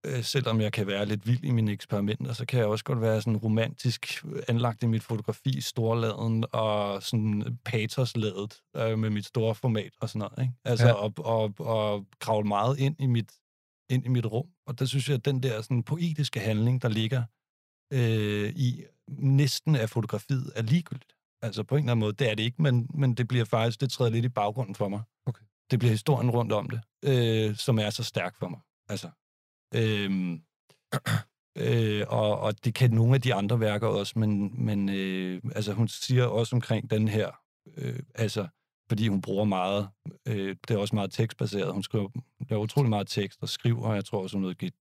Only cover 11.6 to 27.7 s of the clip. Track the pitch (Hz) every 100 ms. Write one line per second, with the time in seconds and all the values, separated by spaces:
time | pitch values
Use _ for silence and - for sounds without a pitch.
11.6 | 117 110 107 104 98 _ - 110 104 101
12.6 | 113 139 135 151 139 117 104 - _ _
13.6 | _ _ _ 127 127 127 117 110 160 _
14.6 | - 123 135 139 127 135 147 135 131 110
15.6 | 110 123 113 156 170 151 139 123 104 107
16.6 | 113 127 123 107 110 131 117 _ _ _
17.6 | _ _ _ 135 120 110 104 104 104 -
18.6 | 127 123 - _ - 135 135 135 143 -
19.6 | - 143 110 - 110 104 - 135 127 -
20.6 | 113 160 165 127 - _ _ _ 117 107
21.6 | 101 139 131 120 107 104 127 107 113 123
22.6 | 151 123 120 151 135 117 117 123 113 117
23.6 | 117 117 135 - 120 113 123 120 104 107
24.6 | 101 95 101 104 113 _ - - - _
25.6 | _ 123 120 107 - 127 120 117 113 107
26.6 | - 117 - _ 139 131 117 110 110 107
27.6 | -